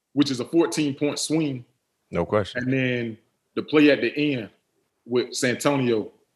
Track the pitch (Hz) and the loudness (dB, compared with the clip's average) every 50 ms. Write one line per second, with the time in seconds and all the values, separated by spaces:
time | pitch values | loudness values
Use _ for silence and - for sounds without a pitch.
0 | _ _ - 135 143 135 135 120 120 - - 170 165 143 165 160 151 143 135 - | _ _ 0 0 0 0 0 -4 -6 -2 2 2 2 2 0 -2 -2 -2 -2 -2
1 | 147 147 127 - - - 151 165 160 143 135 123 120 _ _ _ _ _ _ _ | -2 -2 -2 -2 -4 -2 0 0 0 -2 -4 -6 -10 _ _ _ _ _ _ _
2 | _ _ 90 90 85 - 104 107 98 - - 123 123 127 135 131 131 127 123 123 | _ _ -4 -4 -2 0 0 0 0 0 -4 -6 -2 -2 0 0 0 0 -2 -2
3 | 117 117 110 - _ _ _ _ _ _ - 117 101 - 143 156 147 147 139 113 | -4 -6 -8 -12 _ _ _ _ _ _ -8 -8 -6 2 4 6 6 6 6 4
4 | 120 113 - 147 147 151 139 123 104 - _ _ _ _ _ _ _ _ _ _ | 2 -2 -2 -2 -2 -2 -2 -4 -6 -8 _ _ _ _ _ _ _ _ _ _
5 | _ 117 120 123 107 - 123 - - 123 117 113 - 147 143 135 127 120 120 107 | _ -2 0 0 0 0 -4 -2 -2 -2 -2 0 0 0 0 2 2 2 0 0
6 | 98 - - _ _ _ _ | -2 -6 -10 _ _ _ _